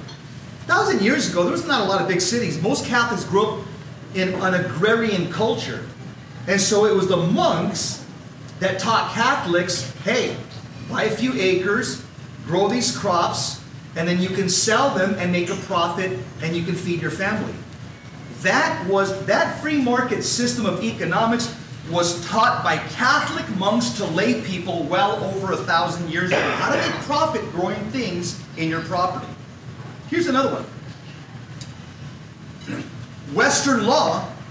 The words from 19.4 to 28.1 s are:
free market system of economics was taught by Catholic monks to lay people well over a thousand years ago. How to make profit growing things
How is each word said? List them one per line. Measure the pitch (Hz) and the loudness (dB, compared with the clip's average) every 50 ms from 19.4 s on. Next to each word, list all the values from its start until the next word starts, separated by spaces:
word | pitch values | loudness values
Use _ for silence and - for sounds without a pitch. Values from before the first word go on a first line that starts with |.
| 330 - - - - | 2 2 -2 -4 -2
free | 302 302 294 | 0 2 2
market | 262 240 247 247 247 - 214 185 - | 4 4 4 4 2 2 0 0 0
system | - - - 247 240 - - 208 | 0 0 0 2 0 0 0 0
of | 190 165 - 214 | 0 0 0 0
economics | 226 214 - 180 165 175 208 226 226 233 240 - - - - - - - - - 156 | -2 -2 -2 -2 0 2 2 4 4 2 2 0 -2 -6 -10 -12 -14 -14 -12 -8 -2
was | 165 175 170 170 170 - - - | 0 2 2 2 0 -2 -4 0
taught | 190 220 226 247 - - 139 | 2 4 6 6 4 4 2
by | 175 156 151 | 2 2 0
Catholic | - - - - 240 254 277 349 311 - 320 330 - - 214 | 0 -4 -2 2 4 4 4 4 2 0 -2 -4 -4 -2 -2
monks | 185 190 202 220 240 - - | 0 2 4 4 4 4 2
to | - - 196 | 0 -2 -2
lay | 165 160 180 190 - 247 - - | 0 2 4 4 4 4 2 0
people | - 185 175 170 185 170 170 156 | -4 -4 -4 -2 -2 -2 -2 0
well | 139 175 185 196 202 208 - - | 2 2 4 4 4 2 2 -2
over | 190 190 190 190 185 170 | -2 -2 -2 -2 -2 -2
a | |
thousand | - - - 170 165 175 175 165 170 170 160 | -2 0 2 2 2 2 2 0 -2 -4 -2
years | 156 175 185 185 | -2 0 0 2
ago. | - - | 2 2
How | - - - - - - | 2 2 0 0 0 2
to | 285 - | 2 2
make | - - - - - | 2 0 -2 -2 -2
profit | - 285 - - - 220 220 - - - | 0 2 2 2 2 2 0 -4 -4 -2
growing | 170 180 196 208 214 - 220 | -2 0 0 0 -2 -4 -4
things | - 269 233 190 | -4 -2 -2 -2